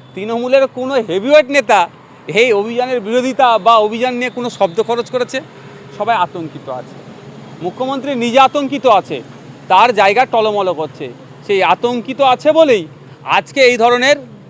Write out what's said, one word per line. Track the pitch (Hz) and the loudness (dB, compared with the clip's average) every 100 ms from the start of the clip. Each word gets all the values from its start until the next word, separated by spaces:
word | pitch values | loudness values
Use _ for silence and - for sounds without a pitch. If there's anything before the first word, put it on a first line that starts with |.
| - 185 | -18 -12
তৃণমূলের | 208 233 247 269 262 | -8 -6 0 2 0
কোনো | 247 262 | -4 -4
হেভিওয়েট | 269 220 180 240 302 254 | -4 -2 -4 2 2 4
নেতা | 277 214 208 170 - - - - | -2 2 0 0 -6 -20 -20 -6
এই | 175 247 | 0 2
অভিযানের | 202 214 233 247 247 | 2 -2 -4 -4 -4
বিরোধিতা | 202 247 254 247 254 220 | -2 -2 -2 0 2 2
বা | 214 226 | 2 2
অভিযান | 214 220 254 | 2 -2 -4
নিয়ে | 247 247 | -4 -6
কোনো | 247 240 | -6 -10
শব্দ | - 190 175 | -2 -2 -2
খরচ | 220 240 226 | -2 -2 -4
করেছে? | 247 240 262 - - - - - - | -4 -4 -6 -10 -20 -20 -20 -20 -10
সবাই | 208 220 | -2 0
আতঙ্কিত | 180 185 156 143 131 | 0 -4 -12 -12 -12
আছে, | 127 131 - - - - - - - | -12 -12 -20 -20 -20 -20 -20 -20 -10
মুখ্যমন্ত্রী | 175 - 262 269 262 262 | -10 -6 -6 -6 -6 -4
নিজে | 233 254 | 0 4
আতঙ্কিত | 262 294 269 277 247 | 4 2 -4 -2 2
আছে, | 196 - 143 - - - - - | 2 0 -10 -10 -20 -20 -20 0
তার | 185 240 | 4 4
জায়গা | 208 196 220 262 | 4 2 4 0
টলমল | 233 214 208 190 | 0 0 0 -2
করছে। | 156 156 - 135 120 - - - | -4 -6 -10 -14 -14 -20 -20 -4
সেই | 196 | 0
আতঙ্কিত | 170 - 240 247 220 254 | 2 2 0 -4 -8 0
আছে | 269 254 294 | 2 2 2
বলেই | 311 311 214 156 - - - | 4 4 2 -2 -14 -20 -20
আজকে | 131 175 - 277 | -2 -2 -2 2
এই | 254 240 | 2 4
ধরনের | 233 247 262 294 247 - - | 2 2 2 0 -2 -20 -20